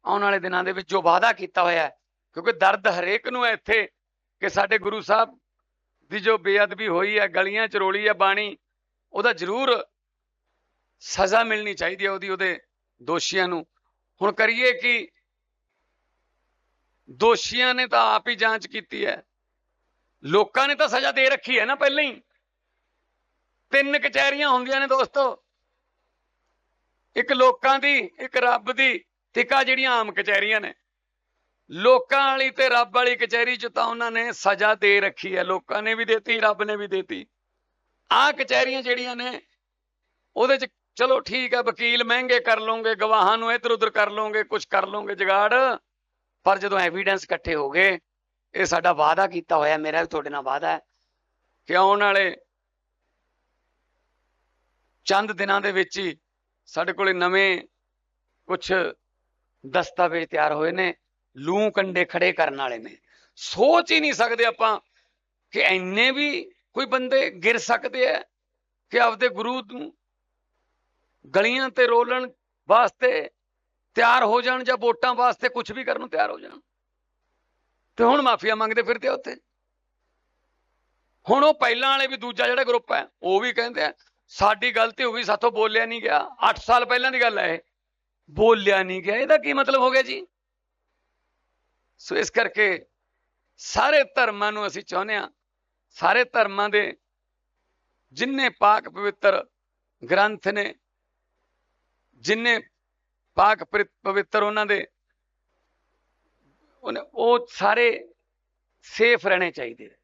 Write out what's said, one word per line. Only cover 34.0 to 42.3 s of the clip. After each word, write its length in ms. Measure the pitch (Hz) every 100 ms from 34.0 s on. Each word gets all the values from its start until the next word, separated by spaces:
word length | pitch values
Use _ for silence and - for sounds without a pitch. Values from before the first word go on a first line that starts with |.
| 233
ਨੇ 200 | 226 233
ਸਜ਼ਾ 440 | 180 196 190 214
ਦੇ 260 | 214 202 202
ਰੱਖੀ 360 | 196 - 190 185
ਹੈ, 60 |
ਲੋਕਾਂ 400 | 180 185 - 208
ਨੇ 100 | 214
ਵੀ 120 | 226
ਦੇਤੀ, 340 | 226 220 233 233
ਰੱਬ 240 | 214 208
ਨੇ 120 | 208
ਵੀ 120 | 208 202
ਦੇਤੀ। 400 | 190 - 95 - _ _ _ _ _ _ _ _
ਆਹ 220 | 202 277
ਕਚਹਿਰੀਆਂ 480 | 285 254 247 262 269
ਜਿਹੜੀਆਂ 340 | 247 247 247
ਨੇ 260 | 240 247 240 _ _ _ _ _ _ _ _ _
ਉਹਦੇ 220 | - 254 269
ਚ 100 | 254 _ _
ਚਲੋ 240 | - 254 262
ਠੀਕ 340 | 277 247 247
ਹੈ, 80 | 214
ਵਕੀਲ 420 | 208 - 240 240
ਮਹਿੰਗੇ 360 | 233 240 254